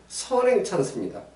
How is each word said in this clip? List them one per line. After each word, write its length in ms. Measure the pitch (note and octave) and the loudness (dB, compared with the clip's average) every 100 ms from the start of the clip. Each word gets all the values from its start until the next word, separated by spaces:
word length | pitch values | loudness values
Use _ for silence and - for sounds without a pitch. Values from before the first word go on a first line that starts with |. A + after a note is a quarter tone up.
| - | -14
선행 560 | - - B3+ B3 A3+ | -12 -2 2 4 4
찬스입니다. 580 | F#3 E3+ C#3 - F#2 - - | 2 0 -2 -4 -6 -8 -16